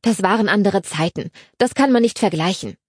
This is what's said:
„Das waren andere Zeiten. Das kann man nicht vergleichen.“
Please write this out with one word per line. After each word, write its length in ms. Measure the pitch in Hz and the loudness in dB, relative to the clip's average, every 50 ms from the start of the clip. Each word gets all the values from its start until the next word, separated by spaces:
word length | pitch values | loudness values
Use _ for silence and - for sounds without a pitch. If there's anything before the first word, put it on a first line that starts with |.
| - | 0
„Das 180 | 233 220 - | 0 0 2
waren 280 | 196 185 208 220 214 202 | 2 0 2 2 2 2
andere 340 | 180 208 196 202 196 196 - | 2 2 2 2 2 0 -4
Zeiten. 480 | - - 151 160 170 _ - - 165 _ - - _ _ | -4 -4 -4 -4 -4 _ -8 -10 -10 _ -18 -20 _ _
Das 160 | _ 240 247 - | _ -2 -2 2
kann 180 | - 269 277 | 0 2 4
man 120 | 247 240 233 | 4 4 2
nicht 160 | 226 - - | 0 0 0
vergleichen.“ 580 | 233 190 165 156 156 180 190 - - 107 - _ _ | -2 0 0 0 -2 -2 -4 -4 -8 -14 -14 _ _